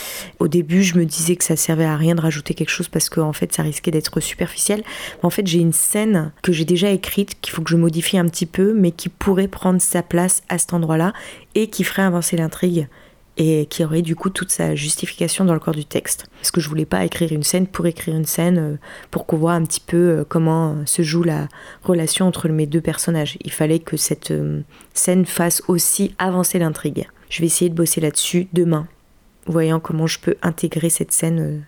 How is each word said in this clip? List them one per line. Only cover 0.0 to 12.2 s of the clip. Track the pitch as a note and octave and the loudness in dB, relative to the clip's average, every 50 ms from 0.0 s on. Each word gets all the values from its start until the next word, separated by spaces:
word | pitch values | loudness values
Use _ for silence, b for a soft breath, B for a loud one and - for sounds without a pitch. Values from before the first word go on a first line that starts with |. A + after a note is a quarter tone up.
| B B B B B B B - | B B B B B B B -2
Au | - | -2
début, | D#3 C#3+ F3 D#3 D3+ F3 F#3+ | 2 2 0 0 4 2 4
je | G3 F3+ E3+ | 4 4 4
me | F3+ E3 | 2 2
disais | D#3 - - D#3+ E3+ F3+ | 2 -2 -2 0 0 0
que | - - | 0 0
ça | - D#3+ | -2 0
servait | - - - D#3+ D#3 D#3+ | 0 0 0 2 2 2
à | D#3 D3+ | 0 2
rien | D3+ D#3+ E3 E3+ | 2 2 2 2
de | E3 | 2
rajouter | D#3 E3 D3+ D3+ - - D#3+ | 2 0 -2 -2 -6 -6 -4
quelque | - D#3+ - | -4 -2 -4
chose | - - F3 | -2 -4 -4
parce | - - D#3 - - | -4 -2 -2 -2 0
que, | - E3 | 0 0
en | D#3 D3+ D3 | 0 0 0
fait, | - F3 D#3 - | -2 -2 -2 -2
ça | - | -2
risquait | D#3 D3+ D3 - - D#3 | -2 -2 -4 -2 -2 0
d'être | D#3 D#3 - - - D#3+ | 0 0 -2 0 -4 -4
superficiel. | - - - - F3+ - - - - - G#3 G#3 G#3+ B B B B B B B | -4 -4 -4 -4 -6 -6 -4 -4 -2 0 0 -2 -2 B B B B B B B
En | - F3 | -2 0
fait, | - - G3+ | 0 0 0
j'ai | F3 D#3+ F3 | 2 4 4
une | E3 E3 D#3+ | 4 4 2
scène | - - - - G#3 G#3+ A3 G3+ E3 D#3 D#3 - - | 2 0 0 0 0 2 2 2 2 0 -2 -8 -4
que | - F#3 | 0 0
j'ai | F3 D#3 E3 | 0 0 2
déjà | D#3 F3+ E3+ G3 G3+ | 2 2 2 4 2
écrite, | F#3+ F#3 - - - G3+ G3+ - - - | 2 0 -2 -2 -2 -2 -2 -2 -4 -12
qu'il | - - - | -12 -8 -8
faut | E3 | -6
que | D#3+ D3+ | -2 2
je | E3+ | 2
modifie | E3+ E3 E3 D#3 E3 - - G3+ | 4 4 4 2 0 -2 0 2
un | F#3 E3+ | 2 2
petit | E3+ - - F3+ | 2 0 -2 -6
peu, | E3 - F#3 F#3+ G#3 A3 | -4 0 2 2 4 4
mais | G#3+ F#3 E3+ | 4 4 2
qui | E3 - - F3+ | 2 -2 -10 -10
pourrait | - - - G3+ F#3 F#3+ G3 | -8 -2 0 2 2 2 2
prendre | G3 - - - F#3 F3+ F3+ | -2 -4 -2 0 2 2 2
sa | - - - F3 | 2 0 0 -2
place | E3+ - E3+ F3 F3+ F3+ - - - - | -2 0 0 2 2 2 0 -2 -2 -4
à | F3+ | -4
cet | E3+ - - F3 | -4 -2 -2 0
endroit-là | E3+ E3 D#3+ D#3+ D#3+ E3+ G3 B B B B B B B B - | 0 0 2 2 2 2 0 B B B B B B B B 0
et | G#3+ A3 | 0 0
qui | A3 - - F3 | 0 -2 -4 -4
ferait | - - G3 | -2 0 2
avancer | G3 F#3 F3 F3 | 2 2 2 2